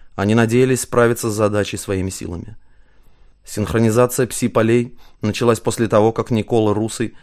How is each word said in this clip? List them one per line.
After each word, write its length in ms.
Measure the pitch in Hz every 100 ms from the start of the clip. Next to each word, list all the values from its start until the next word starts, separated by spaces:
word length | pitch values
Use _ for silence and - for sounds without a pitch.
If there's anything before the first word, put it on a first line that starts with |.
| - -
Они 180 | 98
надеялись 480 | 113 113 120 131 127
справиться 480 | - 120 120 120 117
с 40 |
задачей 420 | 104 104 104 98 104
своими 360 | - 95 92
силами. 440 | - 92 87 - - - - - _ - - - _
Синхронизация 840 | - - 104 113 113 110 123 - 127
пси-полей 680 | - 120 - 113 120 120 - - -
началась 380 | 107 101 120 113
после 280 | - 110 110
того, 260 | 110 110
как 180 | 113 110
Никола 420 | 117 101 120 107
Русый, 420 | 104 110 - 107 -